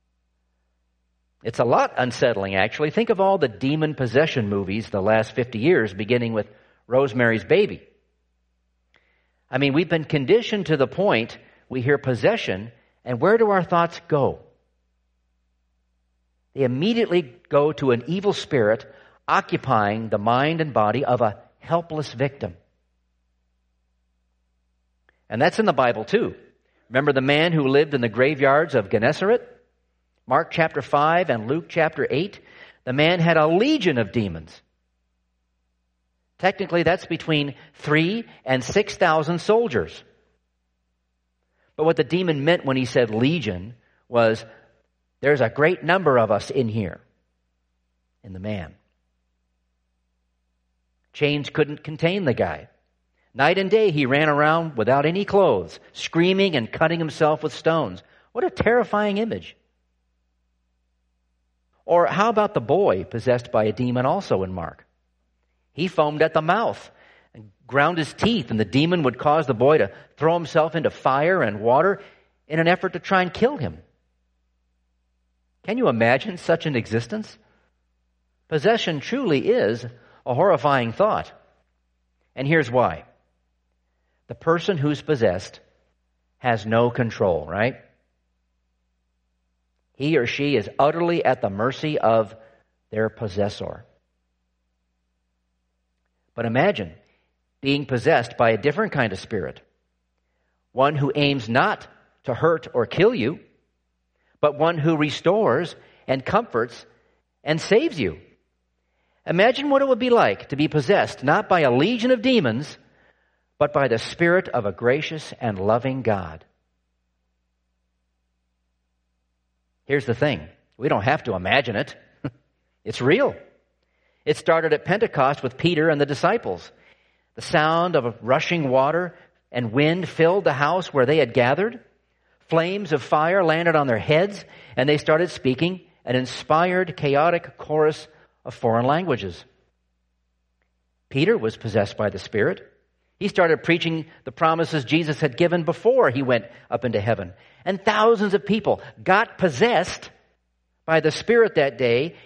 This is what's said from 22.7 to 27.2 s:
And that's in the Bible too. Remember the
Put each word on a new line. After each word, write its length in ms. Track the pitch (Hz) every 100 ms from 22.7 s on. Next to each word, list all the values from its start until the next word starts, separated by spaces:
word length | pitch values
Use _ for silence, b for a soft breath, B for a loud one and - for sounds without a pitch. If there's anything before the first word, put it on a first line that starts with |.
| _ _ _ _ _ _ _ _ _ _ _ _ _ _ _ _ _ _ _ _ _ _ _ _ _ _
And 120 | 110
that's 180 | 165 -
in 80 | 208
the 60 |
Bible 320 | 143 123 110
too. 300 | 107 214 196 - - _ _ _ _
Remember 240 | 123 147
the 80 | 135